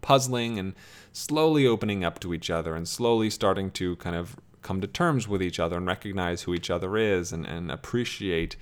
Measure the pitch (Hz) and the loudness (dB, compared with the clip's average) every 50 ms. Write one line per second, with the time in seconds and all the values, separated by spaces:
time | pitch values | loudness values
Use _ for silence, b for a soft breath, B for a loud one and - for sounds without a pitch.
0 | - - 139 135 127 127 127 120 117 117 117 101 92 95 95 B B B B B | 2 4 4 4 4 2 -2 -2 -2 -2 -2 -4 -6 -6 -8 B B B B B
1 | B B B - - - 151 156 156 160 156 147 135 123 113 104 - 104 101 98 | B B B -10 -6 -2 2 4 4 4 6 6 6 6 4 4 2 0 0 0
2 | 90 85 82 - - 90 85 82 - - 85 82 80 82 80 82 85 85 - - | 0 0 -2 -4 -4 -4 -4 -4 -2 -2 -2 -2 -2 -2 -4 -4 -4 -6 -4 0
3 | 120 117 117 113 110 110 104 - 113 98 95 98 95 95 - - 92 90 87 - | 2 4 4 4 2 2 0 2 2 2 4 2 0 -4 -4 -2 -2 -2 -2 -4
4 | - 90 85 85 87 - - - - - - - - - 92 95 95 101 - - | -4 -4 -4 -4 -4 -6 -10 -18 -20 -20 -20 -14 -8 -4 -4 -4 -4 -4 -2 2
5 | 175 170 147 131 107 101 101 92 92 90 82 - 85 85 87 87 92 90 90 - | 2 2 2 2 0 0 0 0 0 0 0 0 0 0 0 -2 0 -2 -2 -2
6 | - 107 95 95 90 87 87 85 - - 87 85 - - 90 87 92 92 101 110 | -4 -6 -4 -2 -2 -2 -2 -2 -2 -2 -2 -2 0 -2 -2 -2 -2 0 0 2
7 | 113 107 98 90 87 90 - 82 80 - - 85 87 82 65 - - - - 120 | 2 4 2 2 0 -2 -6 -8 -6 -6 -8 -8 -6 -6 -8 -8 -6 -4 -4 -2
8 | 120 - - - 101 95 85 82 82 82 - B | -2 -4 -6 -6 -4 -2 0 0 -2 -2 -6 B